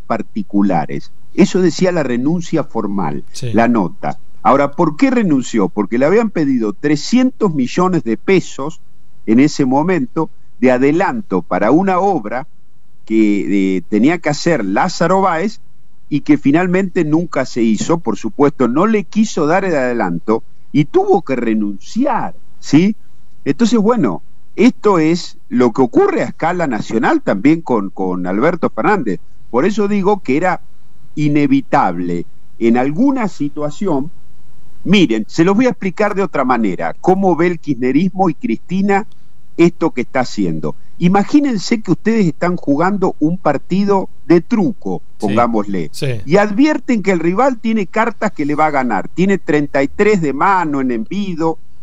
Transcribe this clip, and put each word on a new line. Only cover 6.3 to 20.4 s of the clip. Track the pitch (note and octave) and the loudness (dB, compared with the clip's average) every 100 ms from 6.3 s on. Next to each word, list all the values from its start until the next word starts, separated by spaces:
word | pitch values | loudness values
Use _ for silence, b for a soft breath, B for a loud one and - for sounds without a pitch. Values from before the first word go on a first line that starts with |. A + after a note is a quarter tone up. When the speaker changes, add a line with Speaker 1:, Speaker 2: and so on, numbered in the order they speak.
Speaker 1:
pedido | F3+ C#3+ B2+ G#2+ | 0 0 0 -2
trescientos | G2+ D3 D3+ - B3 B3+ - G#3+ | -2 0 -2 2 2 2 0 -2
millones | D3+ B2 - F#3 E3+ | 0 -2 0 0 0
de | A2+ A2 | -2 -2
pesos | - F#3+ - - C#3+ - - - - - - | 2 2 0 -6 -8 -8 -10 -10 -10 -6 2
en | A2+ | 4
ese | D3 - C3+ | 4 2 0
momento | C3+ E3+ F#3 - D#3+ - - - - | 2 2 0 -2 -4 -4 -6 -10 0
de | B2 | 2
adelanto | B2 C3+ D#3+ F#3+ B2 G#2 F#2+ | 4 4 2 0 -2 -2 -4
para | - F2+ G#2 | -2 0 4
una | D3+ F#3+ F#3 | 4 4 2
obra | G3 E3+ G#2 A#2+ D3 - - - - - - | 0 -2 -4 -6 -8 -12 -12 -12 -12 -10 -2
que, | A2 G#2+ G2+ C#2+ G2 F#2+ F#2 | 2 4 2 0 2 2 0
eh, | - | 0
tenía | G#2 B2+ E3+ | 2 2 2
que | D#3 | -2
hacer | C#3+ E3+ D3+ G2 | -2 0 0 0
Lázaro | G#2 F3 - E3+ F#3+ | 0 -2 0 0 2
Báez | F#3+ D#3+ G3+ - - - - - - | 2 0 -4 -6 -10 -12 -12 -12 -6
y | D3 | -4
que | - D3 | 2 2
finalmente | D3 D#3 F#3 F3+ G3 F#3 D#3 | 4 2 2 0 0 0 0
nunca | D#3 F3 C#3+ B2+ | 0 0 -2 -2
se | B2+ | 0
hizo. | A2+ G#2 - E3+ | 0 2 0 0
Por | A#2 G2+ | 0 -4
supuesto, | A2+ - C#3+ - A#2+ | -4 2 2 4 2
no | C3+ G#3 | 2 2
le | G#3+ | 2
quiso | - G#3 A3 - D3 | 0 0 0 0 2
dar | F3+ | 2
el | G3 D3+ | 2 0
adelanto | B2+ A#2+ F#2+ E2+ - A2+ | 0 0 0 0 0 -2